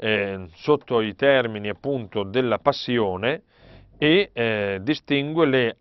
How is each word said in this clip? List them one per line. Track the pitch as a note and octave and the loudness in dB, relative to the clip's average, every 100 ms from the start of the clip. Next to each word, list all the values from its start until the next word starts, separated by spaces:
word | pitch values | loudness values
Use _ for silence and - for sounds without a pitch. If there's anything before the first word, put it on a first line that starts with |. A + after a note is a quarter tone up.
eh, | A2+ G#2+ G2+ F#2+ F2+ - | -2 0 -2 -6 -10 -8
sotto | - D3 - A#2+ | 0 0 2 -2
i | A2 | -2
termini | G2 C#3 C3 A#2 G#2+ G#2 | 0 2 4 2 -4 -8
appunto | G2 C3+ C#3 G#2+ A2 | -6 -6 -6 -4 -6
della | G2 A2+ B2+ G#2+ | -2 0 0 0
passione, | - C3+ - B2 G#2 F#2 A2+ D#3 _ _ - - - - | 0 -2 0 0 0 0 -2 -4 _ _ -20 -20 -20 -2
e, | D3+ F3 G3+ | 2 4 2
eh, | - A#2 G#2+ G2+ G2 | -2 -2 0 -2 -4
distingue | G#2 D#3 - C#3+ C#3+ D#3 D#3 | -4 -4 -2 -2 -2 0 2
le | C3 A#2 - | 2 0 -2